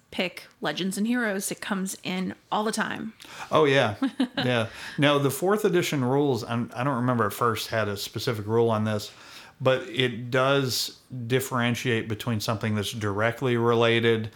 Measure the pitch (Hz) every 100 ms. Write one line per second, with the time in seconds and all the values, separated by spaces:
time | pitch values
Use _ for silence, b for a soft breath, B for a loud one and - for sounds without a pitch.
0 | _ - 180 - - _ 160 147 185 190
1 | 220 247 226 196 - - - 196 190 -
2 | - 185 185 - - 190 220 220 - -
3 | 220 - B B - 156 147 139 117 101
4 | 262 - 247 - 123 120 107 B B -
5 | 143 143 139 131 180 214 208 175 147 147
6 | 123 139 147 120 - 120 117 123 131 123
7 | 123 120 104 - 120 107 - 113 104 98
8 | - 117 131 110 104 113 117 110 110 107
9 | - B B B B - 131 127 - -
10 | 127 113 120 127 131 139 131 110 - -
11 | - 127 117 127 127 127 120 117 131 113
12 | 107 104 - 110 110 107 110 107 98 120
13 | 104 101 113 - 127 120 117 117 117 117
14 | 117 113 107